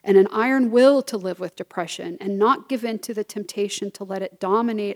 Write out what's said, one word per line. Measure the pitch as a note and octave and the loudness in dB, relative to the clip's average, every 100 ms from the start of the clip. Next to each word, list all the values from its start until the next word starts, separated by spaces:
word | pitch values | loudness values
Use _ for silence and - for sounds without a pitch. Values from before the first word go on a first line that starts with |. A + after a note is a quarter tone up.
| G3+ | 4
and | G3 | 6
an | G3 | 6
iron | A3 B3 C4+ A#3+ | 2 0 2 2
will | A#3+ C4+ C#4 | 6 6 4
to | B3 G#3+ | 0 -6
live | F#3 F3 | -8 -8
with | F3+ - | -10 -10
depression | F3+ - E3 - E3+ F3 | -12 -8 -8 -8 -10 -8
and | G3+ G3 | -4 0
not | A3 C4+ - | 2 2 -2
give | C4 A#3 | -4 -4
in | A3 | -6
to | - | -8
the | G#3+ G#3 | -8 -8
temptation | G#3 G3+ G3+ G3+ - G3+ | -8 -8 -6 -6 -4 -8
to | - F#3+ | -10 -8
let | F#3+ | -8
it | F#3+ - | -8 -6
dominate | F#3 G#3+ A#3 G#3+ G3+ | 0 0 0 -2 -4